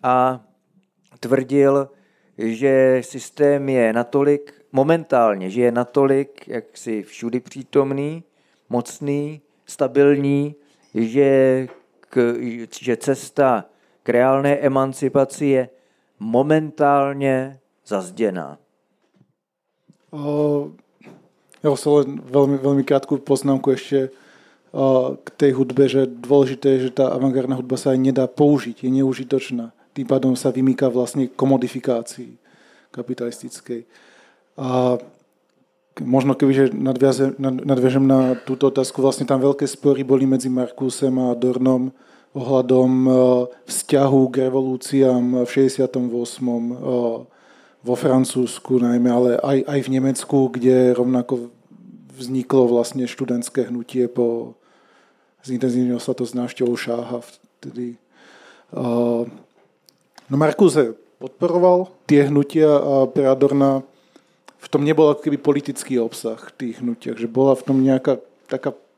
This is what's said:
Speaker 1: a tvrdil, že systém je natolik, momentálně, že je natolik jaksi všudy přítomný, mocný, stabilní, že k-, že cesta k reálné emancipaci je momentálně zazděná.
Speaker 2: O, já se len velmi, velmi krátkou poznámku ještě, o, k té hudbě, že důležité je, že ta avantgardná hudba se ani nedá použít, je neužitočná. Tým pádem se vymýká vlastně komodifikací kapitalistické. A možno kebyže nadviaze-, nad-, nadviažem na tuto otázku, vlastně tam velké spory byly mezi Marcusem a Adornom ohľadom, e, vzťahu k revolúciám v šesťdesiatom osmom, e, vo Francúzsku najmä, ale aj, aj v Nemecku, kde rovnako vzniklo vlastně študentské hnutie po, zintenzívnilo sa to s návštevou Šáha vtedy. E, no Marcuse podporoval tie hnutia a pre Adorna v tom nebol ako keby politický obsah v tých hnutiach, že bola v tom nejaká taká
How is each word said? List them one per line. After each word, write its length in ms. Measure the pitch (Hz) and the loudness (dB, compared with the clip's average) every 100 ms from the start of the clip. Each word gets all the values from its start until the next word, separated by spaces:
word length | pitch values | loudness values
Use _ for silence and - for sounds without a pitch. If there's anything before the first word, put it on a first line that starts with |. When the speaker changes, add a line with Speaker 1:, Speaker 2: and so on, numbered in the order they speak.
Speaker 1:
a 380 | 131 127 127 127 _ _ _ _ _ _ _ _ | 0 2 0 -2 _ _ _ _ _ _ _ _
tvrdil, 680 | 117 135 127 139 139 139 139 _ _ _ _ - | -2 0 2 2 4 2 -2 _ _ _ _ -8
že 600 | 113 113 139 135 131 131 | -6 -2 2 4 4 2
systém 640 | 120 131 - - 143 143 139 | -2 -14 -16 0 0 2 0
je 240 | 131 117 | 0 2
natolik, 640 | 113 120 143 143 143 143 _ _ | 0 -2 0 2 0 -4 _ _
momentálně, 800 | 131 143 165 156 127 117 101 92 | -2 2 0 2 2 2 0 -4
že 120 | 107 | 0
je 100 | 123 | 0
natolik 760 | 117 123 - 139 135 139 - - | 0 -2 0 2 0 -2 -12 -12
jaksi 540 | 120 - - - 110 | -12 -12 -16 -10 -8
všudy 380 | 98 - 117 120 | -10 -12 -8 -8
přítomný, 840 | - 139 127 143 139 139 147 165 - _ _ _ _ | -8 -20 -2 -2 0 -4 -8 -10 -18 _ _ _ _
mocný, 720 | 120 117 - 143 143 147 151 _ _ _ | -6 -6 -10 -4 -4 -6 -12 _ _ _
stabilní, 880 | - 135 131 143 143 139 139 147 147 _ _ _ | -4 -2 4 4 4 2 0 -2 -8 _ _ _
že 760 | 110 113 123 139 135 131 131 127 - _ _ | -4 -2 2 2 4 4 2 -4 -14 _ _
k-, 360 | _ 127 120 120 120 117 113 - | _ 0 0 -2 -8 -10 -14 -10
že 160 | 123 113 | -6 -4
cesta 680 | - 135 - - 135 113 - _ _ _ | -2 -4 -4 0 2 2 -4 _ _ _
k 60 | - | -2
reálné 460 | 120 127 135 143 143 | 2 2 2 0 0
emancipaci 880 | 143 135 135 127 135 139 135 - 147 | 0 0 -2 -4 -2 0 -2 -2 0
je 220 | 135 123 _ _ _ _ _ | 0 -2 _ _ _ _ _
momentálně 1400 | 107 120 143 156 156 143 147 143 139 139 139 131 135 135 _ _ - | -2 0 2 0 0 -2 2 2 0 -2 -2 -2 -4 -14 _ _ -8
zazděná. 720 | 101 90 101 110 92 71 73 _ _ _ _ _ _ _ _ _ _ _ _ _ _ _ | -6 -6 -4 -2 -2 -10 -16 _ _ _ _ _ _ _ _ _ _ _ _ _ _ _
Speaker 2:
O, 600 | 151 147 147 147 147 147 - _ _ - - _ _ _ _ | -10 -6 0 0 0 -4 -14 _ _ -20 -20 _ _ _ _
já 140 | 151 139 | -2 0
se 120 | 151 | 2
len 320 | 147 135 147 | 2 2 -6
velmi, 320 | 135 135 139 139 | -2 2 2 2
velmi 280 | 135 139 | 0 0
krátkou 320 | 135 139 - 139 | 2 0 0 -6
poznámku 540 | - 135 143 135 131 | -2 -2 0 0 0
ještě, 400 | 127 - 139 131 - _ _ _ _ _ | -2 0 -2 -2 -8 _ _ _ _ _
o, 440 | - 135 131 127 139 | -2 2 2 0 -6
k 60 | - | -14
té 220 | _ 143 | _ 2
hudbě, 360 | 131 127 127 139 | 2 -2 2 2
že 180 | 131 131 | 2 -2
důležité 640 | 120 123 143 131 131 139 | -4 0 2 2 0 0
je, 100 | 135 | 0
že 120 | 127 | -2
ta 180 | 120 131 | 0 0
avantgardná 480 | 131 135 131 127 131 | 0 0 0 -2 -6
hudba 200 | 127 127 | -4 -4
se 140 | 143 | 0
ani 120 | 131 | 0
nedá 240 | 131 131 127 | 2 0 -2
použít, 580 | - 147 147 120 113 | 2 4 4 -2 -8
je 60 | 127 | -4
neužitočná. 840 | 131 135 127 131 135 131 123 117 _ _ | 0 0 -4 -4 -4 -4 -10 -10 _ _
Tým 140 | - 120 | -12 -2
pádem 300 | 135 131 123 | 0 0 0
se 160 | 139 | -2
vymýká 360 | 123 131 127 135 | 0 0 2 0
vlastně 380 | 120 120 143 127 | 0 -2 -4 -6
komodifikací 1120 | - 131 135 123 131 127 120 117 - 123 120 _ _ _ _ _ | -2 2 2 0 -6 -4 -4 -6 -16 -18 -20 _ _ _ _ _
kapitalistické. 920 | - 120 127 120 120 123 - - 120 117 _ _ _ _ _ _ - | -16 -12 -8 -8 -10 -18 -18 -14 -14 -14 _ _ _ _ _ _ -12
A 420 | 131 127 127 123 - _ _ _ _ _ _ _ _ - | -2 0 0 -2 -6 _ _ _ _ _ _ _ _ -12
možno 340 | 131 131 131 | -2 0 0
kebyže 340 | - 139 135 135 | 0 2 2 2
nadviaze-, 600 | 107 131 123 135 127 135 135 | 0 -4 2 2 2 -2 -2
nad-, 260 | 135 127 | -6 -4
nadviažem 420 | 143 131 127 135 135 | -2 2 2 2 2
na 280 | 135 131 | 2 2
tuto 320 | 123 - 131 139 | -2 -6 0 0
otázku, 360 | 135 127 - | 0 -4 0
vlastně 240 | 135 127 120 | 0 0 -2
tam 140 | 135 | 0
velké 260 | 139 139 143 | 2 0 -4
spory 380 | - 143 139 | -2 0 0
byly 220 | 131 135 135 | 2 2 2
mezi 220 | 131 127 | 0 -2
Marcusem 720 | 127 123 - 131 - 139 127 | -4 -4 -4 -6 -2 -2 0
a 120 | 127 | -2
Adornom 640 | 120 127 123 127 127 131 - _ _ _ 143 | 0 -2 0 2 2 -2 -10 _ _ _ -10
ohľadom, 520 | 123 135 123 127 127 127 131 | 0 0 4 4 4 2 2
e, 40 | 131 127 127 123 - - | 4 4 2 -2 -10 -10
vzťahu 540 | - - 143 139 135 131 | -10 0 2 4 4 2
k 60 | 127 131 | 0 -2
revolúciám 760 | 131 131 127 - 135 131 123 123 127 | -2 -2 -6 -2 2 4 4 0 -2
v 40 | 123 | -2
šesťdesiatom 560 | - 135 131 127 131 123 | 2 0 2 -2 -2 -4
osmom, 480 | 120 120 - 127 120 117 | -6 -8 -6 -4 -4 -6
e, 40 | 123 139 123 120 117 127 _ _ _ _ _ | -8 -4 -2 -2 -6 -12 _ _ _ _ _
vo 160 | 123 | -4
Francúzsku 880 | 123 147 131 131 131 123 - - 127 | -2 2 2 2 -2 -4 -6 -2 0
najmä, 280 | 120 120 123 | 2 2 2
ale 200 | 120 123 120 | 2 2 2
aj, 200 | 139 135 139 | 0 0 0
aj 120 | 143 123 | -4 -2
v 20 | |
Nemecku, 600 | 131 135 127 - 143 131 | -2 -2 -4 -2 0 0
kde 440 | 123 123 127 127 | 2 2 4 4
rovnako 600 | 123 123 127 123 127 120 _ _ - - - - - | 2 0 -2 -2 -6 -8 _ _ -20 -20 -20 -20 -16
vzniklo 500 | 123 131 123 135 123 | -8 -6 0 2 4
vlastně 380 | 120 117 131 123 | 2 0 -4 -8
študentské 560 | - 127 120 117 - 113 | -6 -6 -4 -4 -4 -4
hnutie 380 | 120 117 127 123 | -6 -8 -4 -4
po, 460 | 120 120 117 120 117 _ _ _ _ _ _ _ _ | 0 -2 -2 -8 -18 _ _ _ _ _ _ _ _
zintenzívnilo 580 | 131 123 127 123 123 120 | -10 -4 -2 0 -2 -2
sa 120 | - | -4
to 120 | 127 120 | -6 -6
s 80 | |
návštevou 420 | 123 120 - 123 117 | -6 -8 -4 -2 -2
Šáha 460 | - 120 120 123 | -6 -8 -6 -10
vtedy. 720 | 117 _ _ _ 139 120 123 | -12 _ _ _ -16 -12 -12
E, 920 | 120 _ _ - - - _ _ - 123 120 120 117 120 - _ _ _ _ _ _ _ - _ | -12 _ _ -20 -20 -20 _ _ -8 -4 0 0 -2 -4 -12 _ _ _ _ _ _ _ -20 _
no 60 | 135 | 0
Marcuse 580 | 156 151 196 143 120 107 _ _ | 0 4 4 4 0 -2 _ _
podporoval 680 | 131 _ 175 175 180 180 185 _ - | -16 _ -2 2 4 4 0 _ 2
tie 200 | 147 139 | 4 4
hnutia 420 | 143 143 160 156 143 | 2 0 2 4 4
a 280 | 143 135 135 | 2 2 2
pre 200 | - 135 | 2 2
Adorna 560 | 135 139 143 139 135 131 _ _ _ _ _ - _ | 4 2 4 2 0 -6 _ _ _ _ _ -20 _
v 80 | - | -4
tom 160 | 147 | -2
nebol 320 | 143 156 156 | 0 4 4
ako 80 | 147 | 4
keby 160 | 156 147 | -2 -2
politický 640 | 147 143 143 127 - 127 | 0 -2 -2 -10 -4 -2
obsah 360 | 113 - 117 113 | -2 -6 -10 -10
v 160 | - _ | -14 _
tých 240 | 127 113 | -10 -8
hnutiach, 360 | 123 117 - 113 | -8 -6 -8 -8
že 120 | 117 | -4
bola 240 | 117 135 | 2 2
v 80 | 131 | 2
tom 160 | - 135 | 0 0
nejaká 400 | 131 131 131 135 - _ _ | 2 2 0 -4 -6 _ _
taká 240 | 135 143 135 _ | -6 -6 -10 _